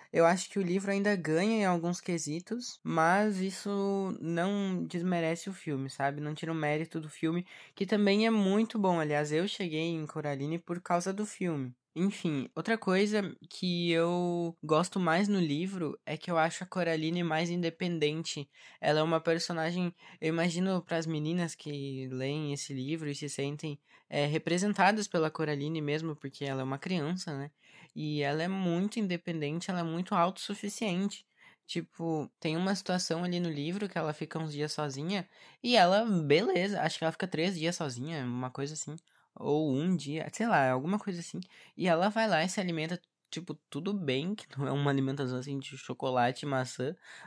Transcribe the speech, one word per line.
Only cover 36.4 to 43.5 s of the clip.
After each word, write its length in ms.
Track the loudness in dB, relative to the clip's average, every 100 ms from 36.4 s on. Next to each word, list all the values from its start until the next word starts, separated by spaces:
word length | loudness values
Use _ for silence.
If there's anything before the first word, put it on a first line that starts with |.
| 6 2 2 0
acho 160 | -2 0
que 60 |
ela 80 | -2
fica 160 | -2 -4
três 280 | 0 0 0
dias 200 | -2 -2
sozinha, 480 | -4 -4 -6 -4
uma 260 | -4 -4 -4
coisa 240 | -6 -6
assim. 220 | -6 -10 -12 _ _ _ -6
Ou 360 | 0 2 2
um 240 | 2 2 0
dia, 320 | -2 -6 -6
sei 140 | -2 2
lá, 240 | 4 4
alguma 280 | 2 0 -2
coisa 220 | -2 -8
assim. 200 | -8 -10 -12 -18 -16 -2
E 120 | 2
ela 200 | 4 4
vai 200 | 2 2
lá 160 | 2
e 40 | 2
se 120 | 0
alimenta, 400 | -2 -2 -2 -4 _ _ -14
tipo, 240 | -12 -10